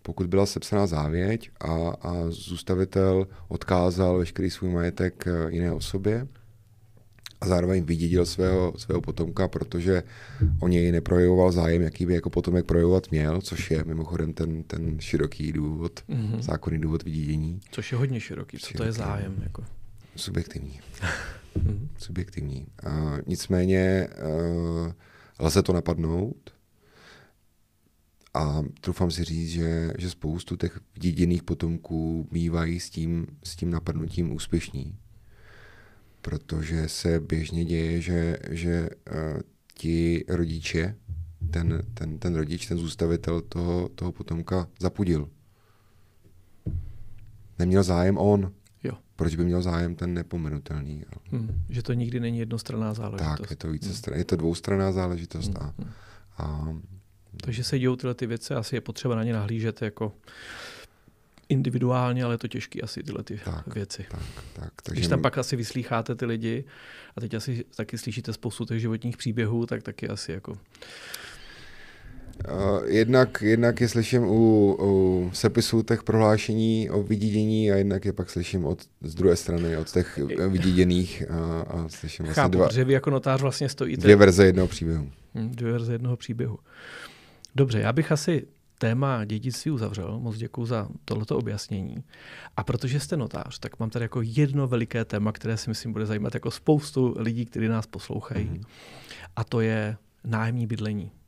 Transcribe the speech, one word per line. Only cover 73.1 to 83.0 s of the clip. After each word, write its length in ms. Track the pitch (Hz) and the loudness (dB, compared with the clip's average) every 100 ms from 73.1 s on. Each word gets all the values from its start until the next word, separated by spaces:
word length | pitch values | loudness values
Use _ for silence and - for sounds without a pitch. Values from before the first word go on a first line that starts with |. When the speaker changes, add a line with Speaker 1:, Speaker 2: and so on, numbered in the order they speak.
| 127 107 - | 6 6 4
Speaker 1:
jednak 400 | 107 113 120 117 | 4 6 4 4
je 80 | 120 | 2
slyším 340 | 117 110 123 | 2 2 4
u, 540 | 110 110 113 110 101 - | 4 6 8 8 6 6
u 480 | 98 95 95 92 90 | 4 6 6 4 0
sepisu 500 | 90 110 117 - 113 | 0 2 2 2 2
těch 200 | 110 117 | 2 0
prohlášení 840 | - 110 110 107 - 110 110 110 110 | 2 6 6 6 2 2 4 2 2
o 140 | 98 | 0
vydědění 680 | 95 104 107 104 107 110 107 | 2 0 2 2 2 4 4
a 40 | 98 | 4
jednak 300 | 98 95 98 | 4 2 0
je 80 | |
pak 160 | 90 90 | -2 -4
slyším 360 | - 90 95 78 | -4 -2 -2 0
od, 160 | 87 - _ | -2 -6 _
z 140 | 82 80 | -10 4
druhé 200 | 90 87 | 6 6
strany, 420 | - 85 85 80 | 2 0 0 -2
od 140 | 80 | 0
těch, 280 | 90 85 - 71 - | 0 0 -2 -4 0
eh, 80 | 92 | 2
vyděděných 760 | 90 90 90 90 90 90 - - | 4 4 6 6 4 0 -4 -4
a, 300 | 82 82 82 | -2 -2 -4
a 280 | - 85 80 | -4 -6 -6
slyším 360 | - 82 - 82 | -8 -12 -8 -2
vlastně 160 | 78 | 2
Speaker 2:
Chápu, 100 | 131 90 | 4 6
Speaker 1:
dva, 100 | 87 | 4
Speaker 2:
protože 160 | 117 | 4
vy 100 | 127 | 4
jako 160 | 135 | 4